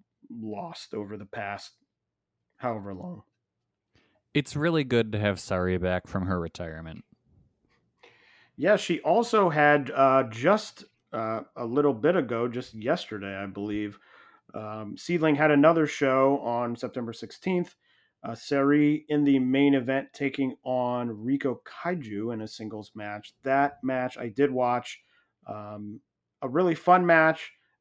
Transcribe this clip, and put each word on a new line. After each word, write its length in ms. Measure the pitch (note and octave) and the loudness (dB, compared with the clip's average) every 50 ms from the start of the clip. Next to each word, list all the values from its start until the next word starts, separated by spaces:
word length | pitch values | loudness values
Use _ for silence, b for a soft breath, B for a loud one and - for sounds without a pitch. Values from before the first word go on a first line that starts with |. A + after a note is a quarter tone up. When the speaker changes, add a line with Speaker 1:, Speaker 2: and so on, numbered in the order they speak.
| _ _ _ _ - - | _ _ _ _ -20 -18
Speaker 1:
lost 640 | A#2 A#2 A2 G#2+ G#2 G2+ F3+ A#2+ E2+ - - - - | -16 -12 -12 -10 -10 -10 -12 -12 -14 -16 -14 -12 -10
over 240 | A2 G#2 G2 G#2+ G2+ | -10 -10 -10 -12 -14
the 80 | G2+ | -14
past 520 | G2 - A#2 G#2 G2+ G2+ G2 - - _ _ _ _ _ _ _ _ _ _ _ _ _ _ _ _ _ _ | -14 -12 -10 -8 -8 -8 -10 -12 -16 _ _ _ _ _ _ _ _ _ _ _ _ _ _ _ _ _ _
however 360 | - B2 A2+ G#2+ G2 G2+ G2 | -6 -6 -6 -6 -8 -12 -12
long. 300 | F#2 F#3 F3+ F3 G2+ - _ _ _ _ _ _ _ _ _ _ _ _ _ _ _ _ _ _ _ _ _ - | -12 -12 -12 -14 -14 -18 _ _ _ _ _ _ _ _ _ _ _ _ _ _ _ _ _ _ _ _ _ -2
Speaker 2:
It's 220 | D3+ C#3 - - | -2 -2 -2 -2
really 280 | D3 D3+ E3+ E3 D#3+ C#3+ | -2 0 2 2 2 2
good 280 | B2+ B2 A#2 A2+ A2 | 2 2 2 2 2
to 80 | G#2+ G#2 | 0 0
have 180 | G#2+ G#2 G2 F2+ | 0 0 0 -2
Sareee 440 | - - G2 F#2 F2+ F#2 F#2 F2+ | -2 -2 -2 0 2 2 0 0
back 260 | F2+ F2+ F2+ F2+ - - | 0 0 -2 -2 -4 -4
from 180 | - G2 F#2 | -6 -4 -2
her 140 | F#2 F#2 F2 | -2 -2 -4
retirement. 680 | E2 E2 - - F2 E2 D#2+ D#2+ E2 D#2+ D#2+ D#2+ - _ _ _ _ _ _ _ _ _ _ _ _ _ _ _ _ _ _ _ b b b b b b b b b b b | -4 -6 -8 -10 -12 -10 -12 -12 -14 -14 -16 -16 -18 _ _ _ _ _ _ _ _ _ _ _ _ _ _ _ _ _ _ _ b b b b b b b b b b b
Speaker 1:
Yeah, 200 | b C3+ F#3 G#3+ G3+ | b 2 2 2 2
she 220 | - - E3+ D3 | 2 0 -4 -2
also 480 | - D3+ E3+ A3+ A#3 A3+ - G#3+ G3 E3+ | 0 2 2 2 2 2 2 2 4 4
had, 420 | D3+ D3+ D3 D3 D3 D3 C3+ C#3 | 4 4 6 6 6 4 2 0
uh, 320 | C3+ C3+ C3+ C3+ C3 C3+ B2+ A#2 | 2 4 4 6 6 4 2 0
just, 560 | A2 A2+ B2+ E3+ G#3 G#3+ - - - - - - _ _ _ _ | -2 -2 2 2 2 2 0 -6 -16 -20 -20 -20 _ _ _ _
uh, 300 | - A#2 A2+ A2 A2+ A2 - - - | -8 -6 -6 -4 -4 -6 -8 -10 -10
a 100 | C3+ B2 | -10 -6
little 280 | A2+ A#2+ C#3+ C#3+ C#3+ B2+ | -2 0 2 2 2 2
bit 220 | A2 A2 D#3 F3+ | 2 2 2 2
ago, 320 | F3+ C3+ A2 B2 A2+ A#2+ B2 | 2 0 -2 -2 -2 -2 -2
just 260 | A#2 B2+ A#2+ - - | -4 -6 -10 -10 -12
yesterday, 640 | A2 G#2 B2+ E3 F3+ - - A2 G2+ G2 G2 G2 | -6 -2 -2 -2 -2 -4 -8 -12 -10 -8 -8 -8
I 100 | F#2+ G2+ G2 | -8 -8 -10
believe, 520 | F#2 G2+ G2+ G#2+ G#2 G#2 G#2 G#2 G#2 - b b b b b b b b b b - | -8 -8 -6 -4 -4 -4 -6 -6 -10 -14 b b b b b b b b b b -14
um, 440 | G#2+ G#2+ G#2+ G#2+ A2 G#2+ G#2 - - | -12 -10 -10 -10 -10 -10 -12 -14 -10
Seedling 380 | - - F3 E3 D#3 D#3+ D3 | -6 -4 -2 0 2 2 2
had 160 | C#3+ D#3 D3+ | 4 4 4
another 360 | D3 C#3+ D3 D#3+ E3+ E3 D#3 D3 | 6 6 8 6 6 6 2 0
show 520 | - - C#3+ C3+ C3 C3+ C3+ C#3 C#3 C#3 | 0 0 0 2 4 4 4 4 2 0
on 360 | - A#2 A#2 A#2+ A#2+ A#2 A#2 | -2 -4 -4 -2 -4 -4 -6
September 380 | - - A#2 - C3 A#2+ A2+ A2 | -6 -8 -8 -8 -8 -8 -8 -10
sixteenth. 640 | - A#2+ A2 - - - F#3+ F#3 F3+ E3 - - _ _ _ _ _ _ _ _ _ - | -12 -14 -16 -14 -8 -4 -2 -2 -2 -2 -4 -8 _ _ _ _ _ _ _ _ _ -12
Uh, 80 | - | -12
Sareee 720 | A#2 - - - C#3+ C#3 C#3 C#3+ D3 D3+ D3 D3 D3+ D3+ - - | -12 -10 -6 -2 0 2 4 4 4 4 4 4 2 0 -2 -2
in 160 | D3+ D3 D3 | 0 2 4
the 120 | C#3 C#3 C3 | 4 4 4
main 340 | B2+ B2+ C3 C#3 C#3+ C#3+ C#3 | 4 2 4 4 6 6 6
event 400 | C3+ A#2+ B2 C3 C#3 - - - | 4 2 0 -2 -2 -4 -6 -8
taking 420 | - C#3+ C3+ C3+ - C3+ C3 B2+ - - | -6 -6 -4 -2 -2 -4 -4 -4 -6 -6
on 460 | C3 B2+ B2+ B2 B2 B2 B2 A#2+ A#2+ | -4 -2 -2 0 -2 -2 -2 -4 -4
Riko 480 | A2 G#2 A2 B2 C#3 C#3 C#3 C3+ A#2 - - | -6 -6 -4 -2 -2 0 0 -2 -4 -6 -10
Kaiju 680 | - - - - E3+ F#3 E3 C3 G#2+ G#2 G2+ A2 A#2 A#2 | -16 -14 -10 -6 -6 -6 -6 -6 -8 -6 -6 -6 -6 -6
in 60 | G#2+ | -6
a 60 | A2 G#2+ | -8 -10
singles 440 | - - A2 G#2+ A2 G#2+ G#2 - - | -12 -12 -12 -10 -10 -12 -14 -14 -14
match. 380 | A2 G#2 G#2 G#2 G#2+ - - - _ - | -12 -12 -10 -10 -12 -14 -18 -18 _ -2
That 400 | C3+ C3+ C#3 C#3 C#3+ C#3+ - - | 0 2 2 2 0 -2 -4 -4
match 340 | C3 C3 B2+ B2+ B2 - - | -4 -2 -2 -2 -4 -6 -8
I 120 | B2 A#2 | -10 -6
did 200 | G2+ - C#3+ C#3 | 0 2 2 2
watch. 520 | B2+ B2+ B2 A#2+ B2 A#2+ - - - - _ _ _ _ _ _ _ _ _ | 2 2 0 0 0 -2 -4 -6 -14 -16 _ _ _ _ _ _ _ _ _
Um, 540 | - G#2+ G#2+ G#2 G#2 G#2 G#2 G#2 G#2 G#2+ A#2+ _ _ _ _ _ _ _ _ | -14 -12 -12 -12 -12 -12 -12 -12 -12 -14 -16 _ _ _ _ _ _ _ _
a 60 | - B2+ | -8 -2
really 280 | B2 E3 F#3 F3 D#3+ | 0 2 2 2 0
fun 300 | - - F3+ F3+ F3+ F3+ | 2 4 6 6 6 6
match, 460 | E3+ E3 D#3+ D#3+ D#3+ D#3+ - - - - _ _ _ _ _ | 6 6 6 6 6 4 0 -4 -16 -20 _ _ _ _ _